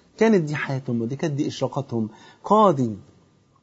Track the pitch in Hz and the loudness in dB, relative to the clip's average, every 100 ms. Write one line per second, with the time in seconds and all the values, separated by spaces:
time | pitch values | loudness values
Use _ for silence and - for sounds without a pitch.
0 | _ - 226 202 151 151 - 131 131 117 | _ 0 2 4 2 -4 -6 -6 -4 -4
1 | 113 135 170 139 151 - 127 143 131 117 | -4 -4 -4 -4 -4 -4 -4 -4 -6 -4
2 | 107 - - _ - 208 208 139 120 101 | -6 -8 -20 _ 2 4 6 4 -2 -6
3 | - _ _ _ _ _ | -14 _ _ _ _ _